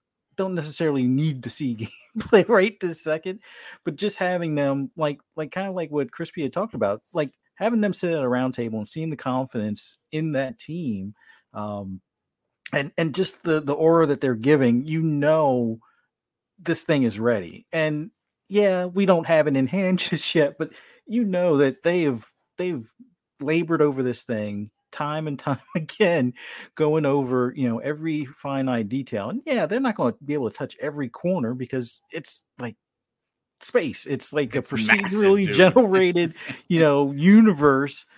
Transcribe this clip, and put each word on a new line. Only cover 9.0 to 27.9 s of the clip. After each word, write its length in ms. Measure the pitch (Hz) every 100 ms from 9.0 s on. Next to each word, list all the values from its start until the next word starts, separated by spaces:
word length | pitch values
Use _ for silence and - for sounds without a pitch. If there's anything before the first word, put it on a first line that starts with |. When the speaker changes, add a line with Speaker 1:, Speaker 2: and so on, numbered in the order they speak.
| 160
Speaker 1:
the 40 | 139
confidence 840 | 131 127 131 117 107 104 - - _
in 200 | 156 160
that 260 | 135 131 117
team, 560 | - 170 143 98 98 - _ _ _
um, 480 | 110 104 101 98 92 _ _ _ _ _ _ -
and, 200 | 147 139 -
and 160 | 165 185
just 260 | 180 -
the, 160 | 170 156
the 140 | 139
aura 320 | 147 160 165 156
that 160 | 135
they're 140 | 135 110
giving, 500 | 127 151 123 120 156
you 160 | 160
know, 800 | 160 143 147 160 143 127 117 113 _ _ _ _ _ _ _ _
this 240 | 175 156
thing 180 | - 147
is 180 | 120 101
ready. 460 | 117 110 85 - _
And 380 | 165 156 151 175 _ _ _ -
yeah, 380 | 202 202 180 180
we 220 | 180 196
don't 180 | 175 160
have 220 | 160 147
it 100 | 135
in 80 | 131
hand 320 | 190 185 180
<laughs> 0 |
just 360 | - 160 - 165
yet, 200 | 143 -
but 100 | 156 - - _ -
you 160 | 226
know 340 | 208 180 180 143
that 240 | 139 131
they 220 | 170 180
have, 240 | 151 117 - _ _ -
they've 300 | 180 143 113 _ - _ _ -
labored 420 | 143 165 160 160
over 220 | 151 135
this 200 | 127 120
thing 460 | - 110 104 104 104 _ _
time 360 | - 147 156 156
and 120 | 139
time 180 | 151 131 _
<laughs> 80 | 175
again, 580 | 156 - 190 165 123 - - - - -
going 300 | 151 160 143
over, 440 | 143 127 127 123 123
you 120 | 123
know, 120 | 113
every 460 | 139